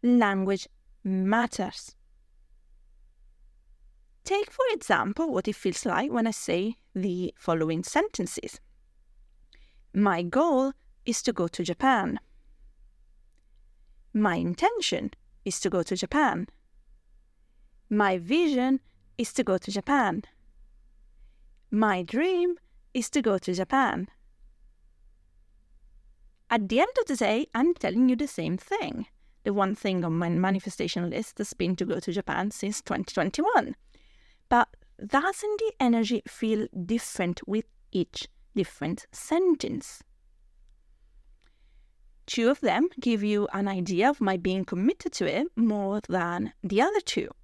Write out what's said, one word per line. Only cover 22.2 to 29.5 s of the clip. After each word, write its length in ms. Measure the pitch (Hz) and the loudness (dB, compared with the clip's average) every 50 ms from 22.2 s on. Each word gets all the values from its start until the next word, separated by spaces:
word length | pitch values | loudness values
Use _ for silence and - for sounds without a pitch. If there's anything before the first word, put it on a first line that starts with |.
| 320 370 370 349 349 359 349 - _ _ _ - _ _ _ | 0 2 2 2 0 0 -2 -4 _ _ _ -20 _ _ _
is 160 | 262 233 - | -4 -4 0
to 140 | - 294 226 | -2 0 2
go 160 | 226 196 185 | 2 0 0
to 140 | - - 185 | 0 -2 -2
Japan." 540 | 175 190 - - 269 262 208 - 165 185 - _ _ - - _ _ - - - _ - - _ _ _ - _ _ - - _ _ _ _ _ _ _ _ _ _ _ _ _ - - - - - _ - - _ - - _ _ _ _ | -2 -2 2 2 2 2 2 0 -4 -6 -8 _ _ -20 -20 _ _ -20 -20 -20 _ -20 -20 _ _ _ -20 _ _ -20 -20 _ _ _ _ _ _ _ _ _ _ _ _ _ -20 -20 -20 -20 -20 _ -20 -20 _ -20 -20 _ _ _ _
At 200 | 233 233 208 185 | 0 0 0 2
the 100 | 220 247 | 4 4
end 160 | 339 453 523 539 | 4 4 2 -2
of 80 | 453 | 0
the 80 | - 285 | 0 0
day, 320 | 226 247 196 214 233 302 - _ | 0 2 2 2 2 0 -2 _
I'm 180 | 226 262 339 349 | 2 4 4 2
telling 340 | - - 190 180 226 254 254 | 2 0 -2 2 4 4 4
you 60 | 254 | 4
the 120 | 226 294 | 2 0
same 300 | 277 - - 165 156 170 | -4 -4 -4 -4 -2 -4
thing. 500 | 185 - - 392 440 - - - - 220 - _ _ _ _ _ _ _ | -4 -4 -4 -4 -4 -4 -4 -6 -8 -10 -12 _ _ _ _ _ _ _
The 100 | - | -2